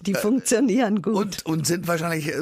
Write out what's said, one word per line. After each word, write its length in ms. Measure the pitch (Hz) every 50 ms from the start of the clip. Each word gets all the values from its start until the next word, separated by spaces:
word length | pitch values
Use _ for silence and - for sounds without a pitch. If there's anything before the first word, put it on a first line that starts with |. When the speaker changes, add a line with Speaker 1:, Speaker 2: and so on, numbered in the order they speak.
Speaker 1:
Die 120 | - 202 190
Speaker 2:
Äh, 40 |
Speaker 1:
funktionieren 840 | - - 208 269 247 - - 247 214 277 226 190 262 247 196 214 208
gut. 140 | 147 214 220
Speaker 2:
und, 300 | 190 214 196 - - -
und 220 | 160 160 165 139
sind 180 | 156 170 175 160
wahrscheinlich 440 | 170 170 160 165 170 165 156 147 160 - 143